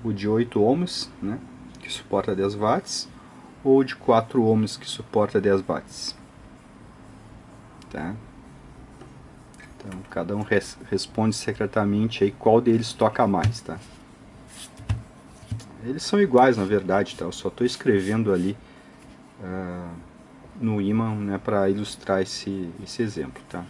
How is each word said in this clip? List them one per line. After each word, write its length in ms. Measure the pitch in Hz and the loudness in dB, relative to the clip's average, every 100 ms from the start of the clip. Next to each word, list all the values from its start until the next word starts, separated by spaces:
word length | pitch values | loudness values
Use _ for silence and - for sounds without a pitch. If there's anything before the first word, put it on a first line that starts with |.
O 80 | 113 | -4
de 160 | 101 104 | -2 0
oito 340 | 110 120 113 | 2 2 4
ohms, 480 | 107 147 180 - - - | 4 4 0 -6 -10 -8
né, 200 | 98 117 - - - - | -6 -6 -12 -18 -20 -18
que 100 | - | -12
suporta 420 | - - 98 98 | -12 -2 -2 0
dez 220 | 95 98 | 0 0
watts, 540 | 101 107 160 - - - - - - - - | 0 0 0 -2 -10 -10 -18 -20 -20 -20 -4
ou 160 | 135 135 | 4 4
o 40 | |
de 120 | 131 - | 4 -2
quatro 480 | - 113 113 131 | 4 4 4 2
ohms, 320 | 110 110 107 - | 4 4 2 -4
que 100 | - | -12
suporta 540 | - - 107 104 104 | -12 -2 0 2 2
dez 200 | 98 98 92 | 4 2 0
watts? 480 | 85 - - - - - - - - - - - - - - - - - - - - - | -6 -6 -12 -12 -12 -20 -20 -20 -20 -20 -20 -20 -20 -20 -20 -20 -20 -20 -20 -20 -20 -14
Tá? 240 | - 82 110 - - - - - - - - - - - - - - - | -10 -10 -10 -16 -20 -20 -20 -20 -20 -20 -20 -20 -20 -20 -20 -20 -20 -20
Então, 240 | - 101 92 98 | -18 -14 -14 -8
cada 260 | 95 87 104 | -8 -4 -6
um 60 | |
res-, 360 | 104 104 - - - | 2 0 0 -16 -6
responde 460 | 95 - - 110 | -6 -4 0 0
secretamente 880 | 107 - 98 104 113 101 104 113 - | 0 -6 -4 -2 0 0 0 -2 0
aí 80 | 101 | 0
qual 300 | - 113 113 | 2 6 6
deles 320 | 120 113 113 | 6 2 0
toca 340 | - 110 - 110 | 0 2 4 2
mais, 340 | 92 101 - | 2 0 -4
tá? 180 | - 82 - - - - - - - - - - - - - - - - - 110 - - | -10 -14 -14 -20 -20 -20 -20 -20 -20 -20 -20 -16 -6 -6 -8 -20 -20 -20 -12 -12 -12 -12
Eles 220 | 117 151 | -8 -6
são 160 | - 208 | 0 4
iguais, 360 | 196 123 131 113 | 6 8 8 6
na 80 | |
verdade, 520 | 95 101 92 95 95 - | 2 0 2 0 0 -4
tá? 80 | |
Eu 80 | 87 | -8
só 180 | - 95 | -6 -8
tô 140 | - | -2
escrevendo 680 | 123 - 143 101 95 110 110 | -2 0 2 2 2 0 2
ali, 240 | 92 92 104 - - - - - - - - | 2 0 -4 -14 -20 -20 -20 -20 -20 -20 -16
ah, 480 | 92 92 90 87 87 85 - - - - - - | -10 -8 -8 -10 -12 -14 -18 -20 -20 -20 -20 -6
no 200 | 113 107 | -2 0
ímã, 360 | 98 110 113 104 | 0 0 0 -2
né, 240 | 101 98 | -4 -4
pra 260 | - 104 98 | 0 2 2
ilustrar 520 | 98 101 - - 95 | 0 -4 -8 -2 0
esse, 500 | 95 - - 98 87 - | 0 -6 -6 -6 -8 -10
esse 180 | 98 - | -14 -4
exemplo, 400 | 110 82 67 - - | -4 -4 -8 -12 -14
tá? 160 | 87 | -12